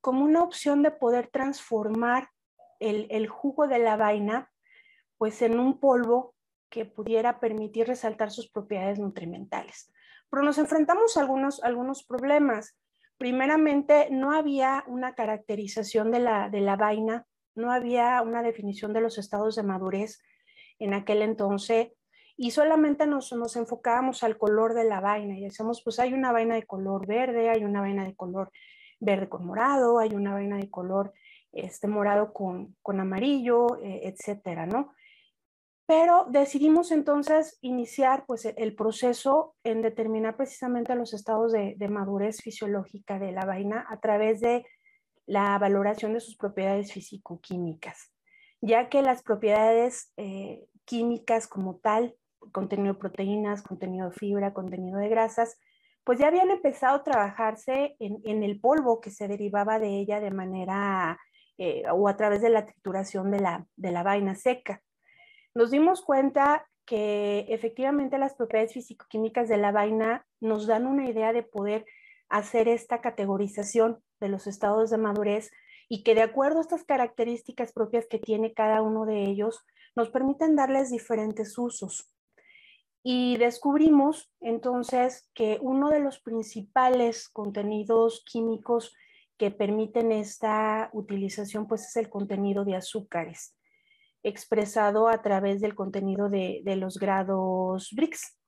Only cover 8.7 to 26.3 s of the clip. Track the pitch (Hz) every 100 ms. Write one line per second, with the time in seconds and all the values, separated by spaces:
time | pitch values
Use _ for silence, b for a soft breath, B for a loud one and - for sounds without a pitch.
8.7 | 202 190 202 202 - 170 180 196 208 -
9.7 | - - b b b _ 277 294 285 294
10.7 | 311 302 359 453 370 269 269 277 277 240
11.7 | 240 254 269 - 240 269 294 285 214 220
12.7 | _ _ _ _ _ 247 254 269 311 311
13.7 | 285 285 294 - 262 269 311 302 277 262
14.7 | 269 - 247 254 254 214 214 - 208 202
15.7 | - 208 226 220 240 240 214 202 202 196
16.7 | 196 214 214 220 233 - _ _ 214 233
17.7 | 247 240 240 240 247 233 233 233 226 202
18.7 | 202 214 220 226 220 202 202 214 220 202
19.7 | 190 190 190 214 - b b b b b
20.7 | _ 208 196 202 208 214 220 202 202 208
21.7 | 226 233 _ _ b b - 240 269 302
22.7 | 320 302 285 302 285 254 240 233 240 226
23.7 | 240 240 233 262 247 226 220 214 214 226
24.7 | 233 226 196 196 208 202 190 196 - 220
25.7 | 240 - 226 254 262 262